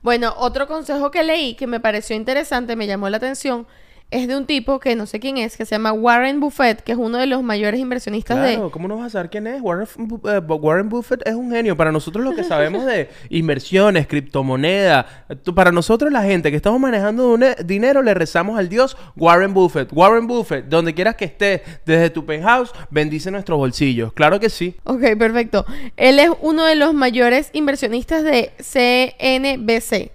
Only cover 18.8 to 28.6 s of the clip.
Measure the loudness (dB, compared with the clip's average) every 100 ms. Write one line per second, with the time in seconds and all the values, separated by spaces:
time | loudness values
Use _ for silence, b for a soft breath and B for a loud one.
18.8 | 0 -2 B 2 6 6 4 4 2 2
19.8 | -4 6 6 6 2 -4 -2 -6 0 0
20.8 | 0 0 -2 -2 -8 -2 0 0 B -14
21.8 | 2 4 4 0 -6 -2 2 2 0 B
22.8 | B -2 0 -4 -6 -8 -2 0 0 0
23.8 | 0 0 -4 2 4 4 0 -2 -8 -8
24.8 | -6 0 2 2 2 0 0 -2 -2 B
25.8 | -6 2 4 6 4 2 0 2 2 4
26.8 | 2 2 2 2 2 2 0 -4 -2 -2
27.8 | -4 -4 -2 -2 2 0 0 -8